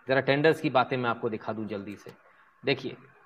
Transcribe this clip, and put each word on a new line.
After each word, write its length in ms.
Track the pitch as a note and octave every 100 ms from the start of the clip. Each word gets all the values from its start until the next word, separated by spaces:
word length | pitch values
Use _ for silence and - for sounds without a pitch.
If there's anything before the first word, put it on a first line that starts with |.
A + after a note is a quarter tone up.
| -
ज़रा 120 | C3
tenders 400 | C3+ C#3 D3+ D#3
की 100 | D#3
बातें 260 | B2+ A#2+ C3
मैं 140 | B2
आपको 180 | A#2 A#2+
दिखा 240 | G#2+ -
दूं 140 | A2 G#2+
जल्दी 300 | G#2 G2+ G2
से। 160 | - - _ _ _ _
देखिए, 320 | - C3+ C3 - - _